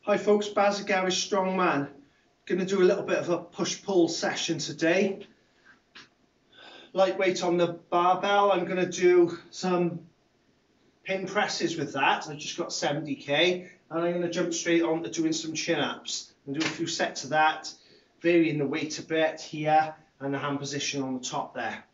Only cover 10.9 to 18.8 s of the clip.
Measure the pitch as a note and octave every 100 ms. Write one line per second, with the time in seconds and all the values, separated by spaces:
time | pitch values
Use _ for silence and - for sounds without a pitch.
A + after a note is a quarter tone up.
10.9 | _ - F#3+ F#3+ G#3 F#3+ - F3 E3 C#3
11.9 | C#3 D3 G3+ D#3 D3 - - E3+ - D#3+
12.9 | D3 D3+ C3 - D3 F3 F3+ - - _
13.9 | D#3+ E3+ F3 E3+ F3+ E3 - F3 E3+ E3
14.9 | D#3+ E3 - D#3+ D#3+ D#3+ - - D#3 B2+
15.9 | - - - - _ C#3+ C#3 D#3 - D#3+
16.9 | - F3 - C3+ D#3 D#3 D#3 - - _
17.9 | _ _ _ E3+ E3+ D#3 D3 C3+ D#3